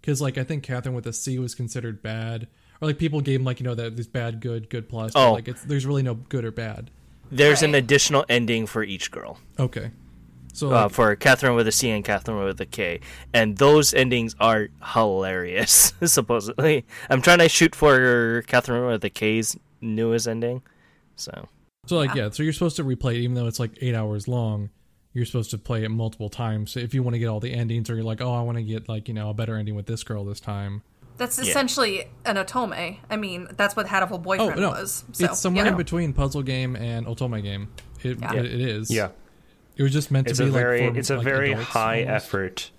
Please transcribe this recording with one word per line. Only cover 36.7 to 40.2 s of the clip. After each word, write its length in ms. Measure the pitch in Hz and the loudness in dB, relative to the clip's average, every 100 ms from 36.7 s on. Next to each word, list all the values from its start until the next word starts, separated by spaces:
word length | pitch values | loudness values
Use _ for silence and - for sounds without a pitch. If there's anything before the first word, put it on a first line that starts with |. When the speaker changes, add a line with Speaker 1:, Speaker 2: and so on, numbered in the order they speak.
| 123 | -4
Speaker 1:
and 300 | 117 117 113 | -4 -4 -6
otome 360 | 113 127 110 | -4 -4 -4
game. 260 | 101 98 101 - - - | -6 -8 -10 -14 -18 -8
It, 160 | 123 127 | -6 -6
Speaker 3:
Yeah. 140 | - | -4
Speaker 1:
it, 120 | 110 120 | -2 -2
it 140 | 120 | -2
is. 280 | 127 107 113 | -2 -4 -2
Speaker 4:
Yeah. 180 | 113 98 - - _ _ _ _ - | -2 -2 -6 -20 _ _ _ _ 0
Speaker 1:
It 60 | |
was 100 | 139 | 0
just 160 | 143 143 | 2 0
meant 140 | 135 | 0